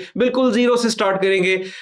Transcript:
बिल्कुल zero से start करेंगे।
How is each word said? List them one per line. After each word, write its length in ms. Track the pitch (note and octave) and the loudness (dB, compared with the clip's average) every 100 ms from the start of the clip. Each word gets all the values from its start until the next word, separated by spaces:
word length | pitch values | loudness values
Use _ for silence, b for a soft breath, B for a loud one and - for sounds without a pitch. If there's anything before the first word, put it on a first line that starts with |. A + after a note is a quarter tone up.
| B - | B -2
बिल्कुल 360 | B3 B3 B3+ | 0 2 2
zero 240 | A3 B3 A#3+ | 2 2 2
से 140 | A#3+ | 0
start 320 | A3 G3+ F#3+ | 0 0 0
करेंगे। 400 | F#3+ F#3+ F#3 F#3 F#3+ B | 0 2 0 -2 -4 B